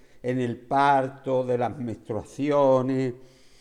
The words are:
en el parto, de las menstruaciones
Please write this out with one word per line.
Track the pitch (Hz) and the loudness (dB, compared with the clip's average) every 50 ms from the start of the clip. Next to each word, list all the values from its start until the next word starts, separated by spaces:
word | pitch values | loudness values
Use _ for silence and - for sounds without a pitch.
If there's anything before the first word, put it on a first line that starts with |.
| - _ - - | -20 _ -20 -10
en | - 123 127 127 | -6 -4 -2 -2
el | 123 117 113 - | -2 -2 -4 -8
parto, | - - 139 139 139 143 139 135 131 131 135 - - 135 131 127 127 | -6 -2 0 2 4 4 4 2 0 -2 -6 -10 -6 -2 -2 -2 0
de | 123 123 120 | 0 -2 -2
las | 123 110 98 - | -2 -4 -4 -6
menstruaciones | 123 117 104 - - - 110 104 - - - - 135 147 143 143 139 135 131 131 127 131 135 131 135 127 120 - - - - _ - - - - | -8 -8 -10 -10 -10 -8 -8 -8 -8 -10 -8 -6 -2 0 2 4 4 6 4 4 2 0 -2 -2 -2 -4 -6 -8 -14 -20 -20 _ -20 -20 -20 -20